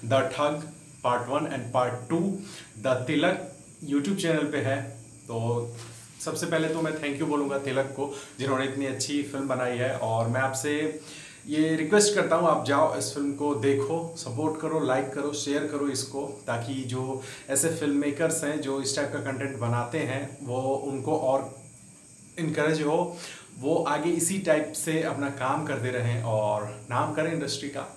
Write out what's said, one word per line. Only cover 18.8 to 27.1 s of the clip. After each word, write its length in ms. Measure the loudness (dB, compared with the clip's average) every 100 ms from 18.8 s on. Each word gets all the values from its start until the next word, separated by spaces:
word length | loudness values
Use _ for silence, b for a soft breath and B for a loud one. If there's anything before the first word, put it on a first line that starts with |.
इस 120 | -2 0
टाइप 160 | -2
का 60 | -2
कंटेंट 340 | -4 -4 -4 -2
बनाते 400 | 0 0 0 -2
हैं 380 | -2 -2 -6 -10
वो 160 | -4 -2 0 0 -2
उनको 300 | -4 0 2
और 300 | 4 2 0 -12 -18 -20 -20 -20 -20 -20 -14 -4
इनकरेज 440 | -2 2 4 4
हो, 340 | 2 2 0 B B B B -4
वो 160 | 2 2
आगे 260 | 2 2 2
इसी 260 | 2 2 0
टाइप 320 | 4 2 2 -4
से 260 | 0 0
अपना 240 | 0 -2 -4 0
काम 260 | 0 0 0
करते 240 | -2 0
रहें 320 | 0 0 0
और 420 | 2 2 2 0 -2 -8 -2
नाम 240 | 0 0